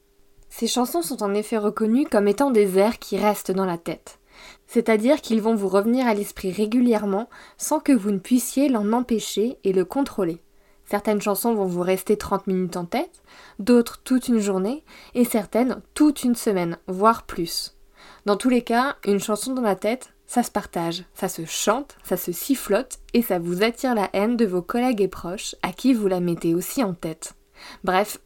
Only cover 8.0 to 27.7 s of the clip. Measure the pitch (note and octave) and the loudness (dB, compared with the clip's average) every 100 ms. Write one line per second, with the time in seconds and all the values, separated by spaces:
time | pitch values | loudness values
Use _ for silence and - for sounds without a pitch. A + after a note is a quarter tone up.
8 | G3+ G3 - B3+ - C4 D4 A#3 G#3 A#3 | 2 -2 0 0 0 0 2 2 2 0
9 | B3 A3 - - A#3 - G3 F#3 F3+ C4+ | 0 -2 -2 -2 -2 -2 0 0 0 -2
10 | C#4+ - F3 E3+ _ _ _ _ - G#3 | -2 -2 -2 -4 _ _ _ _ -6 -4
11 | G#3+ G#3 G#3 G3 A#3 A3 F#3+ F3 F3+ F#3+ | 0 0 0 0 0 0 0 0 0 -2
12 | - G#3 - G3 - F#3 F3+ F3+ E3+ A#3+ | 0 -2 0 -4 -2 -2 -2 -6 -4 -4
13 | F4 _ _ - - - G3+ A#3+ A#3 - | -4 _ _ -20 -20 -6 4 4 4 -6
14 | - B3+ - A3+ G3+ F#3+ G3 D4 - - | -2 -2 2 0 2 0 -2 -4 -10 -20
15 | - A#3+ A#3+ A3+ F#3 G#3+ B3 G#3 - - | -8 0 2 2 0 0 0 -2 -10 2
16 | D4+ C#4+ B3 A#3 A#3 F#3+ F3 E3+ - F#3 | 4 4 0 0 0 0 -2 -4 -8 2
17 | G#3+ A3+ - - E3+ - - - _ _ | 2 2 -4 -6 -4 -6 -8 -14 _ _
18 | - - - G3+ B3+ B3 A#3 A#3 C4+ - | -20 -8 -2 0 2 2 2 0 0 -2
19 | - G3+ G#3 G#3 C4 B3+ A3+ F#3+ G#3 B3+ | 0 0 0 -4 -4 -2 -2 0 -2 -4
20 | - _ _ B3 A#3+ G#3+ - F3+ E3+ E3+ | -8 _ _ -2 -2 -4 -4 -4 -4 -6
21 | F3 - F#3+ - D#3+ - - A#3 C#4+ - | -10 -8 -8 -6 -8 -2 0 0 -4 -16
22 | - F#3 - F3 - C4 - G3+ C4+ - | -6 -4 -4 -8 -2 -2 2 0 0 -12
23 | - A#3+ A#3 F3+ E3+ F3+ A3 A#3+ C4 A3+ | -2 0 2 -2 -2 0 0 0 -2 0
24 | F#3+ F#3+ G#3+ A#3+ A3 F3+ F3 A#3+ B3+ G#3+ | 0 0 0 2 0 0 -2 -2 0 0
25 | F#3 - E3+ F#3+ - - F3+ - B3+ A#3+ | -2 -2 -10 -10 -10 -8 -8 -2 2 2
26 | G3+ F#3 F3 E3 E3+ E3+ F3+ - G#3 E3+ | 2 0 0 0 0 0 -2 -2 -2 -2
27 | E3 D#3+ - - _ - - | -8 -10 -14 -18 _ -20 -20